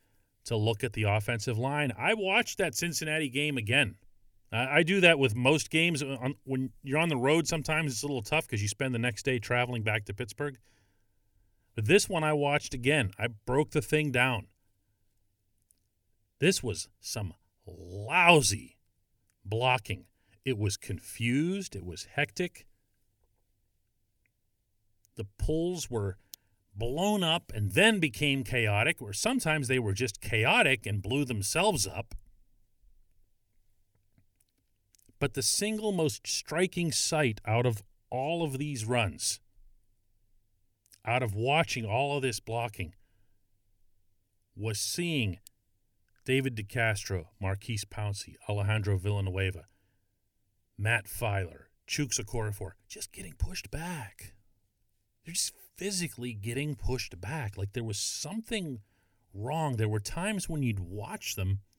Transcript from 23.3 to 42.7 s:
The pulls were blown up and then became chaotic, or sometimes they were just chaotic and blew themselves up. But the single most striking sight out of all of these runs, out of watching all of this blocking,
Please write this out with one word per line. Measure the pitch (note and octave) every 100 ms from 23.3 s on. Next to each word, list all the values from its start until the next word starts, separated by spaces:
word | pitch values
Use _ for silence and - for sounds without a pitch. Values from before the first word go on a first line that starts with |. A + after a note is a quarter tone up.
| _ _ _ _ _ _ _ _ _ _ _ _ _ _ _ _ _ _ -
The | G2+ -
pulls | - D#3 F3 F3+ -
were | A#2+ G2+ F#2+ _ - _ _ _ G2
blown | A#2 C#3 G3 G#3
up | E3+ E3 - A2
and | G2+
then | G2 G#3+ G#3+
became | D#3+ - D3 C3+
chaotic, | B2+ B2+ A2 G#2 B2+ E3+
or | G#2+
sometimes | G2 A3 C4 E3 D#3 B2
they | B2+
were | A2+
just | F#2+ B2 -
chaotic | - A2+ A2+ A3 F3+ C3 G#2
and | G#2
blew | - C3+ C3
themselves | A2+ G2 D#3 G3+ E3+ F#2
up. | D2+ - - - - _ _ _ _ _ - _ _ _ _ _ _ _ _ _ _ _ _ _ _ _ _ _ _ _ _ _ -
But | C#3+
the | -
single | B2+ - G#3 G#3+ G#3+
most | F#3+ D#3 - -
striking | - - D#3 F#3 F3+ E3+
sight | - - D#3 C#3 G#2+ -
out | A2 B2
of | A2 - _ -
all | B2 C#3 E3+
of | E3 C3
these | D3+ C3+ G#2+
runs, | B2 G2+ - - - _ - - - _ _ _ _ _ _ _ _ _ _ _ -
out | - A#2+
of | B2
watching | G2+ A#2+ D3+ E3 C3
all | A2 A2 C#3+ C#3+
of |
this | C3 A2
blocking, | - A#2 A#2